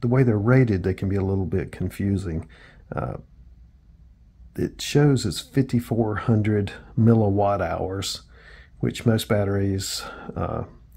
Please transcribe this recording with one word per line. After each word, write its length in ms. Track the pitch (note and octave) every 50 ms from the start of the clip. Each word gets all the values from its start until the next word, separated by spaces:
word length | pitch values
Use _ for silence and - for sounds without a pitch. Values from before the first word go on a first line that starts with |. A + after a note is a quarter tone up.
the 60 | - A#2+
way 160 | A#2+ C3 C3+
they're 140 | A#2+ G#2+ G#2
rated, 460 | G2+ A#2 B2+ C3 C3 A2+ G2+ F#2 F2
they 120 | F#2+ F#2
can 120 | - - F#2+
be 80 | F#2+
a 80 | G2 F#2+
little 220 | F#2+ G2 G2 F#2+
bit 260 | E2 F2+ F#2 C#2 -
confusing. 800 | - - F2+ F2+ - - F#2+ G2+ G2 F#2+ F#2+ F2 D#2+ D#2+ - - - - - - - - - - -
Uh, 240 | - A#2+ - - - - - - - - - - - - - _ - _ - - - - - - _ - - _ _ - - - -
it 240 | F2 - - -
shows 440 | - - - D3 D3 D3 C#3 A#2+ -
it's 140 | G#2 D#2 -
fifty-four 760 | - - - C3+ C3+ C3 - A#2+ A#2 - A#2+ A2 A#2 G#2+ G#2+
hundred 580 | G#2 - - A2+ G#2+ G#2 G#2+ G#2+ G#2 G2 F#2 - - - - - -
milliwatt 640 | A2 A2+ A#2 A2+ A2 G2+ G2 G2+ G2+ G2+ G2+ G2
hours, 640 | F#2 E2 F2 F2 F2 F2 F#2+ G2 F#2+ - - - - - - - - - - - - - - -
which 260 | - A#2+ A#2 - -
most 240 | A#2+ A2 A2 - -
batteries, 720 | A2 G#2 G2+ G2 G2+ G2+ G2 G2 G2 G2 F#2+ - - - - - - - - - -
uh, 280 | - F2+ E2+ D#2 D#2+ D#2+ - - - - - -